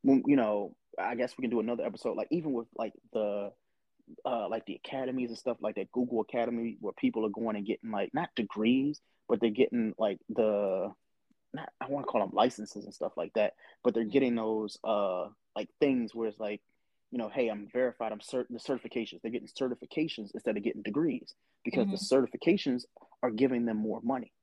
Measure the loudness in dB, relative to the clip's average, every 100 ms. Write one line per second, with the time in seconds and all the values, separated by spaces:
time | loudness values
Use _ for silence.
0 | 6 4 6 4 4 2 -2 -10 _ -4
1 | -4 -2 -4 -2 0 0 0 -2 -2 -4
2 | -4 -4 -2 -2 0 -4 -4 -6 -8 -8
3 | _ -2 0 -2 -6 -10 _ _ _ _
4 | _ -10 -4 -2 -2 -4 -6 -12 -8 -4
5 | -4 -2 -4 -4 -4 -2 -4 -4 -4 -2
6 | 0 0 0 0 0 0 -4 -4 -8 0
7 | 0 2 -2 -2 -2 -2 -2 -4 -2 -4
8 | -2 -2 -4 -4 -4 0 4 4 2 -2
9 | _ _ _ 2 2 4 2 4 0 2
10 | 0 0 _ 0 2 4 2 0 -2 -8
11 | _ _ _ _ _ -12 -12 _ -6 -4
12 | 2 2 2 4 4 2 -10 -10 -14 -6
13 | -6 -4 -4 2 2 0 -20 _ 0 2
14 | 2 4 4 2 0 -2 -2 -6 0 0
15 | 2 0 -4 -8 _ -10 -10 _ 2 4
16 | 0 -2 -4 -4 -6 -6 _ _ _ _
17 | _ -6 -4 0 0 0 -4 0 0 0
18 | -6 -6 -4 -4 -4 -8 -4 -4 -2 -4
19 | -4 -6 -6 -6 -8 -4 -4 -4 -6 -4
20 | -2 -4 -8 -4 -2 0 0 -2 -4 0
21 | 0 0 -6 -20 _ _ -4 2 2 0
22 | 4 4 4 0 2 2 2 -2 -4 -20
23 | -20 _ -2 2 2 4 0 0 -2 -2
24 | -2 -2 -4 _